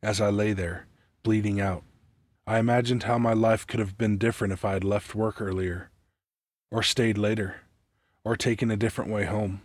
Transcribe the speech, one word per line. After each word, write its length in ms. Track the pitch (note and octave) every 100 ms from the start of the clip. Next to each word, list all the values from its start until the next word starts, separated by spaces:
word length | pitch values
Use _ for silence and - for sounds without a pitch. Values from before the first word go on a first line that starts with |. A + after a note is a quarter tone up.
As 180 | G#2 G2+
I 100 | G#2
lay 240 | G2+ G#2+
there, 340 | G2+ F2+ F2 - _ _ _
bleeding 380 | - A2 G#2 G2+
out, 220 | G2 F#2 - _ _ _ _ _ -
I 140 | A2
imagined 440 | A2+ A#2+ A#2+ B2
how 140 | G#2 A#2+
my 160 | A#2
life 320 | A2 A2+ A2+ -
could 140 | -
have 180 | G#2 G2
been 200 | A2+ G2+
different 360 | A2+ A2+ G#2
if 120 | F#2+ G#2+
I 80 |
had 100 | G2
left 320 | F#2+ G2+ - G#2+
work 260 | A2 -
earlier, 500 | G2+ F#2 F#2 F2 E2+ _ _ _ _ _ _ _ _
or 120 | A2+
stayed 340 | A2+ - A#2 G2+
later, 440 | G#2 A2 G2 - - _ _ _ _ _ -
or 100 | A#2
taken 340 | - A2+ A#2
a 80 | A2
different 340 | A2+ - -
way 140 | G#2+ G2
home. 360 | G#2 G#2+ F#2+